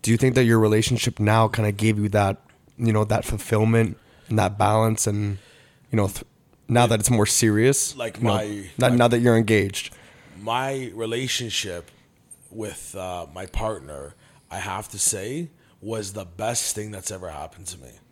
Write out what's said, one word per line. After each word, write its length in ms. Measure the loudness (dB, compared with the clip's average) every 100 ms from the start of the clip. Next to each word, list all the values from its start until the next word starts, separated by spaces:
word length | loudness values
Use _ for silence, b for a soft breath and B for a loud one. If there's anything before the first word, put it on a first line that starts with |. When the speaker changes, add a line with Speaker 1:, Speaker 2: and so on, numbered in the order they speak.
Speaker 1:
Do 100 | 2
you 60 | 2
think 180 | 4 4
that 80 |
your 140 | 4 6
relationship 640 | 6 4 2 0 -2 0
now 280 | 2 4 4
kinda 220 | 2 -2
gave 280 | 2 0 2
you 100 | 0
that, 300 | 2 2 -2 _ _ _ -4
you 160 | 0
know, 100 | 2
that 220 | 2 0 -2
fulfillment 720 | -6 -2 2 4 4 2 -2 b b b
and 80 | 0
that 180 | 0 2
balance, 500 | 2 4 2 0 -2
and, 300 | -2 -4 -6 b b b b b
you 40 | 0
know, 120 | 0
th-, 160 | -4 -14 _ _ _ 0
now 200 | 4 4
that 120 | 4
it's 120 | 2
more 160 | 2 2
serious, 680 | 4 2 4 4 2 -2
Speaker 2:
Like, 220 | -6 -10 -2
Speaker 1:
you 80 |
know, 100 | 0
Speaker 2:
my, 300 | 0 -2 -8 -12 -2
Speaker 1:
now, 100 | 2
Speaker 2:
my 80 | 4
Speaker 1:
now 120 | 4
that 100 | 4
you're 160 | 6 4
engaged? 580 | 4 2 2 -4 -10 B B B B -14
Speaker 2:
My 500 | -6 -4 -4 -6 -8
relationship 960 | -8 -6 -4 -4 -4 -4 -6 -6 -10 -14 _ _ _ _ -20 _
with, 440 | -12 -12 -12 -14 -12
uh, 300 | -10 -10 -12
my 100 | -14 -10
partner, 680 | -6 -6 -6 -12 -14 -14 -18 b b _
I 80 | -10
have 280 | -8 -8 -8
to 100 | -4
say, 520 | -4 -4 -6 -8 -10 b b b
was 300 | -10 -8 -8
the 140 | -12 -14
best 480 | -8 -4 -4 -4
thing 160 | -6 -8
that's 200 | -10 -12
ever 200 | -10 -10
happened 360 | -12 -14 -14 -16
to 120 | -16
me. 100 | -20 -20 _